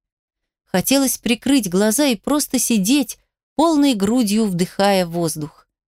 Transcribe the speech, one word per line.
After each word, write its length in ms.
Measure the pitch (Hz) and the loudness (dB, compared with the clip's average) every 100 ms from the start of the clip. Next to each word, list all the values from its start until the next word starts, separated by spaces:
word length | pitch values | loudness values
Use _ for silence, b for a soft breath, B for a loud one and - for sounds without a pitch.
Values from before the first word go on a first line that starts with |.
| _ _ _ _ _ _ _ | _ _ _ _ _ _ _
Хотелось 480 | 180 - 269 269 - | -4 0 0 0 -4
прикрыть 500 | 226 240 254 277 196 | -4 -4 0 0 0
глаза 380 | 185 214 214 294 | 0 0 2 0
и 80 | |
просто 460 | 220 - 294 - 254 | -2 -2 -2 -2 -4
сидеть, 580 | - 226 185 285 254 - _ _ _ - | 0 0 2 0 -2 -8 _ _ _ -2
полной 380 | 330 302 285 | 2 4 2
грудью 520 | 214 202 254 214 208 214 | 2 0 0 0 0 -2
вдыхая 580 | 170 180 - 196 196 | -2 -4 0 0 0
воздух. 640 | 170 170 165 156 147 - _ _ _ | 0 -2 -4 -4 -10 -14 _ _ _